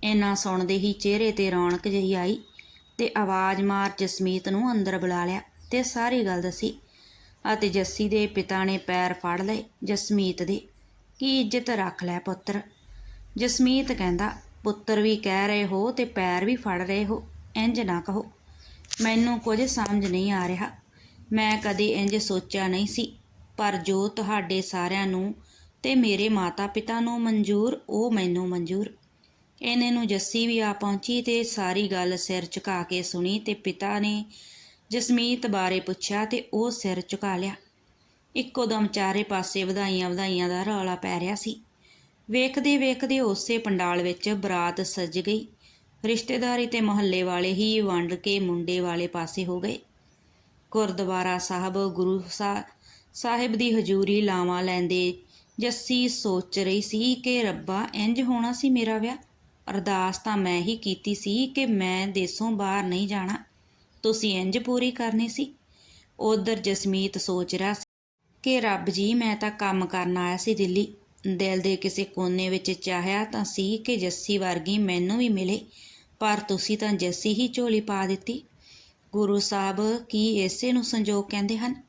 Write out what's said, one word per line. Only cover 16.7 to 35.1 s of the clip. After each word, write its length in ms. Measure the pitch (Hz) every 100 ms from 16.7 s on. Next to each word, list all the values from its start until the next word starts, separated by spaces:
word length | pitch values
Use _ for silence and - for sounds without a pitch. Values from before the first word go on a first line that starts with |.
| 180
ਰਹੇ 240 | 180 196 208
ਹੋ, 180 | 220 - - - -
ਇੰਝ 240 | 220 233
ਨਾ 180 | 214 175
ਕਹੋ, 240 | 170 196 - - - - - - - -
ਮੈਨੂੰ 380 | 226 226 240 233
ਕੁਝ 220 | 233 220
ਸਮਝ 420 | 254 254 208 208 196
ਨਹੀਂ 260 | 180 196
ਆ 160 | 196 180
ਰਿਹਾ। 240 | 180 196 - _ - - - -
ਮੈਂ 240 | 214 214 214
ਕਦੇ 300 | 214 190 208
ਇੰਝ 220 | 196 196 214
ਸੋਚਿਆ 500 | 208 185 180 196 190
ਨਹੀਂ 200 | 185 202
ਸੀ, 240 | - 233 - - - - -
ਪਰ 200 | 208 190
ਜੋ 280 | 170 190 202
ਤੁਹਾਡੇ 520 | 214 202 214 175 190
ਸਾਰਿਆਂ 440 | 185 185 180 196 196
ਨੂੰ 260 | 185 190 214 - - - _
ਤੇ 120 | 254 262
ਮੇਰੇ 340 | 226 196 208
ਮਾਤਾ 380 | 214 180 175 202
ਪਿਤਾ 320 | 208 220 226
ਨੂੰ 200 | 233 233
ਮਨਜ਼ੂਰ, 580 | 226 220 196 202 220 277 -
ਉਹ 220 | 208 240
ਮੈਨੂੰ 360 | 220 180 175 185
ਮਨਜ਼ੂਰ।" 400 | 180 165 185 208 - _ _ _ _ _ _
ਇੰਨੇ 280 | 240 240 240
ਨੂੰ 140 | 240 233
ਜੱਸੀ 380 | 196 190 226 233
ਵੀ 120 | 226
ਆ 120 | 214
ਪਹੁੰਚੀ 480 | 202 202 196 - 240
ਤੇ 200 | 247 233
ਸਾਰੀ 440 | 233 214 185 185 208
ਗੱਲ 280 | 185 180 180
ਸਿਰ 280 | - 185 175
ਝੁਕਾ 300 | - 190 185
ਕੇ 180 | 175 185
ਸੁਣੀ 360 | 180 180 180 208
ਤੇ 140 | 220 208
ਪਿਤਾ 420 | - 175 196 208
ਨੇ 240 | 208 208 214 - - - - - _
ਜਸਮੀਤ 560 | 233 240